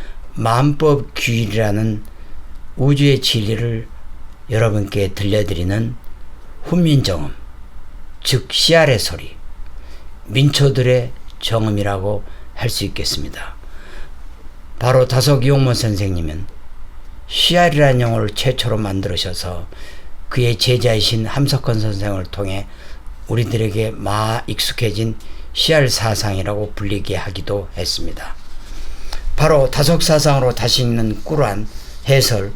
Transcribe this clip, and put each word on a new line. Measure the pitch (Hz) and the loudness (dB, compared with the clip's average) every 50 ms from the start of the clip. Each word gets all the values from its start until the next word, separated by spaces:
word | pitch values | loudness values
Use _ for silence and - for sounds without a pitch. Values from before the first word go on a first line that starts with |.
| - - - - - - - | -8 -8 -8 -8 -10 -8 -4
만법 | - 113 113 117 120 139 147 143 143 156 151 143 135 - - - | -2 0 2 4 4 4 4 4 4 4 4 4 4 0 -4 -6
규율이라는 | - - - 117 117 113 98 101 113 110 104 104 107 110 113 123 104 - - - - - - - - - - - - - - - | -4 -2 0 0 0 0 0 0 2 2 2 2 2 2 0 0 -2 -4 -8 -12 -12 -10 -8 -6 -6 -6 -8 -10 -10 -8 -8 -2
우주의 | - 127 139 143 139 143 143 139 - | 2 4 4 4 6 6 4 4 4
진리를 | - - - 117 104 107 110 110 117 117 113 113 113 - - - - - - - - - - - - - | 2 2 0 0 0 0 -2 -2 -2 -2 -2 -4 -6 -8 -10 -10 -10 -8 -8 -8 -10 -10 -12 -12 -8 -2
여러분께 | 110 110 117 113 104 107 98 101 - 104 98 92 - | 0 2 2 4 2 2 0 0 0 0 0 0 0
들려드리는 | - 101 98 95 - 87 90 98 80 87 92 101 107 113 120 123 - - - - - - - - - - - - - - | -2 0 2 2 2 2 2 0 0 0 0 0 0 0 -2 -4 -6 -8 -8 -8 -8 -8 -10 -10 -12 -12 -12 -10 -8 -4
훈민정음, | - 170 175 170 160 147 135 - 101 90 82 - - - - - - - - - - - - - - - - - - - - - | 0 2 4 4 6 6 4 4 2 0 -2 -2 -4 -4 -6 -8 -12 -12 -12 -14 -12 -10 -10 -10 -10 -10 -10 -10 -10 -10 -8 -4
즉 | - - 120 - - | 0 0 0 0 -2
씨알의 | - - - - 165 165 156 143 127 101 | -2 0 2 6 6 6 6 6 4 2
소리, | - - - - - - - - - - - - - - - - - - - - - - - - - | 0 -2 -4 -6 -8 -10 -12 -10 -10 -10 -8 -8 -8 -8 -8 -10 -10 -10 -12 -10 -10 -10 -12 -12 -10
민초들의 | - 107 127 139 143 143 - 143 139 120 127 123 123 127 123 120 120 - - - - - - | -2 2 4 4 4 6 6 4 4 4 4 4 4 4 4 2 0 -6 -8 -8 -10 -10 -6
정음이라고 | - - 113 113 107 110 104 101 101 101 101 95 92 101 104 104 - - - - - - - | -4 -2 0 2 2 2 0 0 0 0 0 0 0 -2 -2 -2 -4 -6 -8 -10 -10 -10 -8
할 | - - 117 | -4 -4 -2
수 | - - 101 | -2 -2 -4
있겠습니다. | 92 - - - - - - 71 73 - - - - - - - - - - - - - - - - - - - - - - - - - - - - - - | -4 -4 -4 -4 -2 -2 -4 -4 -6 -6 -8 -10 -10 -10 -12 -12 -12 -10 -10 -10 -10 -8 -8 -8 -8 -8 -10 -10 -12 -12 -12 -12 -14 -14 -12 -14 -12 -8 -2
바로 | 117 123 127 131 127 123 | 0 4 6 6 4 6
다석 | 123 127 - 147 143 127 117 | 4 2 4 4 4 4 4
이용문 | 135 139 139 135 127 117 | 4 4 4 4 4 2
선생님은 | - - 110 104 92 101 95 90 85 82 76 76 80 - - - - - - - - - - - - - - - - - - | 2 2 0 0 0 0 0 0 0 -2 -2 -4 -4 -6 -6 -8 -10 -10 -10 -8 -8 -10 -10 -10 -12 -12 -12 -12 -12 -12 -6
씨알이라는 | - - - - 170 175 175 170 147 147 147 139 131 123 | -2 0 2 4 6 6 6 6 6 6 6 6 6 4
용어를 | 120 113 113 113 107 101 | 4 2 2 2 0 0
최초로 | - - - 139 123 - - 117 110 107 | -2 0 0 0 0 0 0 0 0 0
만들으셔서 | 107 98 98 95 95 101 92 85 - 95 87 - - 92 87 87 85 - - - - - - - - - - - - - | 0 -2 -2 -2 -2 -2 -2 -2 -2 -4 -4 -4 -4 -4 -4 -6 -6 -8 -8 -10 -10 -10 -8 -8 -8 -6 -6 -6 -6 -2
그의 | - 127 123 120 117 - | 0 2 2 2 2 2
제자이신 | - 127 123 120 110 123 113 107 101 - 120 110 110 - | 2 2 2 4 4 4 2 4 2 2 0 0 0 0
함석헌 | - 135 139 139 135 123 - - 117 110 | 0 2 2 2 2 0 2 2 0 2
선생을 | 107 110 101 98 104 104 101 98 90 - | 2 0 0 0 -2 -2 -2 -2 -4 -6
통해 | - 101 101 95 98 98 101 - - - - - - - - - - - - - | -4 -4 -4 -2 -2 -4 -6 -6 -10 -12 -10 -10 -10 -10 -10 -10 -10 -10 -6 -2
우리들에게 | 117 113 117 104 110 113 113 107 95 107 110 110 | 0 0 0 0 0 0 0 0 0 0 -2 -2
마 | 92 87 92 98 101 107 110 110 113 123 - - | -2 -4 -4 -2 0 0 0 0 0 -2 -2 -4
익숙해진 | 107 101 - - - - 120 110 92 104 113 117 110 - - - - - - - - | -4 -4 -2 -4 -2 0 0 0 0 0 -2 -2 -2 -4 -6 -8 -8 -8 -8 -8 -4
씨알 | - - - 165 151 139 120 | -2 2 4 4 4 4 4
사상이라고 | - - 113 113 104 - - 107 98 95 95 104 104 104 104 101 - | 2 2 0 0 0 0 0 -2 -2 -2 -2 -2 -2 -2 -4 -4 -4
불리게 | - 104 98 104 101 - - 98 | -4 -2 -2 -2 -2 -2 -2 -2
하기도 | 87 - - 90 92 - - 101 101 95 - - 85 | -2 -4 -4 -6 -6 -4 -4 -4 -4 -4 -6 -6 -6
했습니다. | 90 - - - - - - - - - - - - - - - - - - - - - - - - - - - - - - | -4 -4 -2 0 0 -2 -2 -2 -4 -6 -6 -6 -6 -6 -6 -6 -6 -6 -6 -4 -4 -4 -2 -2 -4 -2 -2 0 0 2 4
바로 | - 143 160 156 143 135 131 | 4 6 6 6 6 4 4
다석 | - - 123 120 170 156 | 4 2 4 4 4 4
사상으로 | - - 156 151 147 151 143 135 127 123 117 | 4 4 4 4 4 4 4 4 4 2 0
다시 | - 117 117 - - | 0 0 0 2 2
읽는 | 127 120 117 113 110 110 104 - - | 2 2 2 2 2 0 0 -2 -4
꾸란 | - - 147 143 107 98 104 107 - - - - - - - - - | -2 0 0 2 2 0 -2 -2 -4 -6 -8 -12 -10 -12 -8 0 4
해설, | 135 135 123 - - 101 95 101 - | 4 4 4 4 2 0 -2 -2 -6